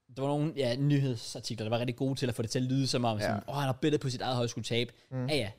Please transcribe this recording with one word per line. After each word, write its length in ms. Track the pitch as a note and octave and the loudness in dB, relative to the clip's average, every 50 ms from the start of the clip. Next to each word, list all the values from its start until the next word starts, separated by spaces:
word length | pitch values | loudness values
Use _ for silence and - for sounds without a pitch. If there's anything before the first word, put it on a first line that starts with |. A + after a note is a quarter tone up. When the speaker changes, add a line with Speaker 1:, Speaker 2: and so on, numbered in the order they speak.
| _ - B2 | _ -14 -6
Speaker 1:
der 60 | C3 | -4
var 80 | C3+ C#3+ | -2 0
nogen, 240 | D3 D3 D3 D#3+ - | 2 2 0 0 0
ja, 200 | C3+ C3 A#2+ A#2+ | 0 0 2 2
nyhedsartikler, 880 | C3+ C#3+ C#3+ D3 C#3 C#3 C3+ B2 A2 - - - C3 - - A#2+ A2+ G#2+ | 2 4 4 4 4 4 2 0 -2 -6 -8 -10 -10 -8 -6 -6 -4 -2
der 40 | A2 | 0
var 100 | A#2+ A#2 | 0 0
rigtig 160 | B2 B2+ A#2 | 0 0 -2
gode 200 | - C#3 C3+ C#3 | 0 0 -2 0
til 120 | - C#3+ B2+ | 0 0 -2
at 80 | A2+ | 0
få 60 | - | -2
det 80 | A#2 A2 | -2 -2
til 100 | - B2+ | 0 0
at 60 | B2+ | 0
lyde 220 | B2+ C3 C#3 C#3 B2 | 2 2 2 2 2
som 180 | - B2+ B2 | 2 2 2
om, 120 | A#2 A2 G#2 | 2 0 0
Speaker 2:
Ja. 60 | G#2 - | 0 0
Speaker 1:
sådan, 140 | - G2+ - - | 0 -2 -4 -4
"Åh, 60 | C#3 | -4
han 80 | C#3+ C#3 | -2 0
har 120 | C3 - - | 0 0 0
bettet 200 | - D#3 D3 D3 | 2 2 2 2
på, 80 | - C3+ | 0 -2
sit 120 | A#2+ A#2+ | -4 -4
eget 140 | G2 A#2+ B2+ | -2 -2 0
hold 120 | B2 A#2+ A2+ | 0 0 0
skulle 180 | - A#2+ A2 | -2 -4 -4
tabe." 280 | - A#2+ A#2 B2 A#2+ - - _ _ | -2 0 0 0 -2 -4 -12 _ _
Speaker 2:
Mm. 140 | C3 B2+ B2+ C3 | -6 -4 -2 0
Speaker 1:
Ja, 80 | D#3 | 0
ja, 140 | C#3 A2 F#2+ - | 0 -2 -4 -6